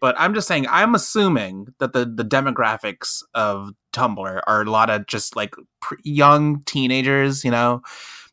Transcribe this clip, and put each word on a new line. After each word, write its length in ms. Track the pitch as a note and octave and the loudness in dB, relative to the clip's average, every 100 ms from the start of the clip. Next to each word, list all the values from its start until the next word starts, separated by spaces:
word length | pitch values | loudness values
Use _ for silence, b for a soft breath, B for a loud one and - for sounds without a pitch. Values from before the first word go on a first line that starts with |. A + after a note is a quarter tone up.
But 140 | C3 B2+ | 0 2
I'm 160 | E3+ | 0
just 160 | G#3 - | 0 -2
saying, 160 | D#3+ C3 | -2 0
I'm 260 | D#3 G#3+ A#3 | 2 4 2
assuming 720 | - A3 G3+ C#3+ G2 F#2+ G#2 - | 0 0 2 2 -2 -8 -14 -6
that 140 | C3 | -4
the, 100 | C3 | -2
the 220 | A#2+ A2+ A2 | -2 -4 -2
demographics 960 | C3+ C#3 B2+ A2+ A2 G#2+ F#2 - - - A#2 | 0 0 0 0 -2 -6 -10 -10 -10 -8 -2
of 340 | G#2+ G2 G2+ G2+ _ | -2 -2 -8 -16 _
Tumblr 480 | - B2 G2 F#2+ F#2 - | -2 -2 -2 -8 -6 -2
are 160 | G#2+ | 0
a 60 | G#2+ | 2
lot 200 | G#2+ A2+ | 2 2
of 180 | G#2+ G2+ | 0 -2
just, 280 | A2+ - - | -6 -6 -6
like, 180 | G#2 - - _ | -8 -10 -20 _
pr-, 140 | - - | -14 -10
young 580 | - D3 C#3+ D3 D3+ D3 | -4 4 8 8 4 0
teenagers, 840 | C#3+ D3 C3 C3 C3 C#3 C#3 C3+ C3 | -4 -2 0 0 2 2 2 0 0
you 60 | |
know, 320 | A#2+ A#2+ B2 - B B B B | 2 2 0 -4 B B B B